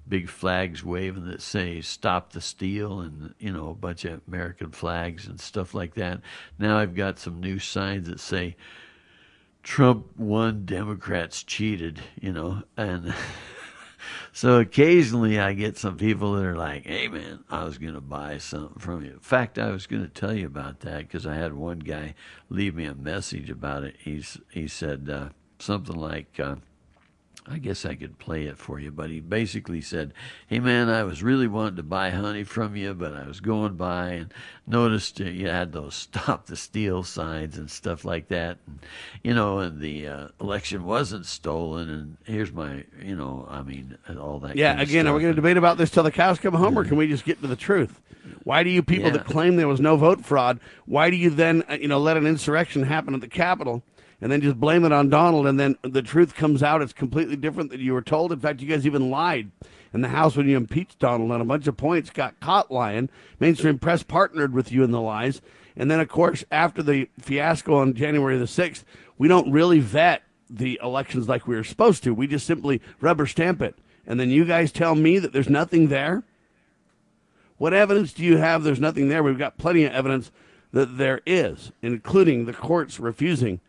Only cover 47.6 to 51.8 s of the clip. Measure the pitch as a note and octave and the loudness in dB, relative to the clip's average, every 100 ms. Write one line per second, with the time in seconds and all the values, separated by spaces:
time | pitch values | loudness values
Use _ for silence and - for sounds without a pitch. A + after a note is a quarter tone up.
47.6 | - G3 B2 - _ - - - - C#3+ | 0 2 0 -4 _ -20 -20 -12 -2 2
48.6 | F3+ F3+ D#3 F3+ G3+ C#3+ - D#3 F3 F3 | 4 2 2 2 2 0 0 2 4 4
49.6 | D3+ C3+ D3+ D#3 D#3 F#3+ - C#3+ B2 B2 | 4 4 6 8 6 4 2 2 2 0
50.6 | - - - C#3+ E3 F3+ F3 D3 E3 E3 | -6 -20 -2 2 4 4 2 4 4 4
51.6 | D#3+ D3 | 0 -4